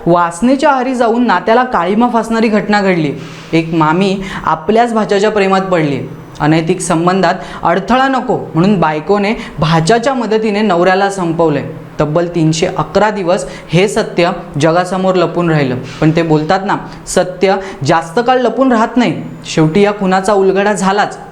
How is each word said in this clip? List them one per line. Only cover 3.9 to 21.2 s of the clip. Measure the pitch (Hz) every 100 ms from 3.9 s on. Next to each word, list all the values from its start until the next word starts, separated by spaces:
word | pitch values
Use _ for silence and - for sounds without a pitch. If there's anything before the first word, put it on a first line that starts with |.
| 170 196 190 190 165
आपल्याच | - 160 - 220 240
भाच्याच्या | 220 196 202 214
प्रेमात | 214 190 190
पडली. | 190 175 151 131 - - - -
अनैतिक | 151 160 165 180
संबंधात | - 165 180 190 170 190 - -
अडथळा | 185 220 190 254 269
नको | 262 214 165 -
म्हणून | 160 190 202
बायकोने | 156 156 156 202 196 240 - -
भाच्याच्या | 156 165 160 233 240
मदतीने | 254 214 220 220 202
नवऱ्याला | 214 170 180 190 196
संपवलंय. | 190 170 160 165 139 - - - -
तब्बल | 151 160 175
तीनशे | 175 160 156 190
अकरा | - 151 196 214
दिवस | 202 170 196 - - -
हे | 160 202
सत्य | 220 185 - 170 190 - 143
जगासमोर | 160 170 180 190 185
लपून | 185 165 175 170
राहिलं. | 156 135 123 - -
पण | 160 160
ते |
बोलतात | 165 156 156 190
ना, | 196 170 - - -
सत्य | 190 170 - 190 196 - - 139
जास्त | 165 165 240 240
काळ | 254
लपून | 233 233 269
राहत | 226 226 247
नाही. | 208 - - -
शेवटी | - - 156 202
या | 202
खुनाचा | 208 190 190 190
उलगडा | 202 190 190 202
झालाच. | 196 185 208 185 -